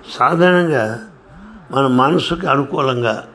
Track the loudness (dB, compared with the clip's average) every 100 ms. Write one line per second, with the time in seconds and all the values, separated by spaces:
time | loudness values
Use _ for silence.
0 | -18 -2 0 4 4 4 2 0 -2 -4
1 | -14 -20 -20 -20 -20 -20 -4 0 2 4
2 | 2 2 -2 -4 -4 -4 -4 -2 -2 -2
3 | -2 -4 -10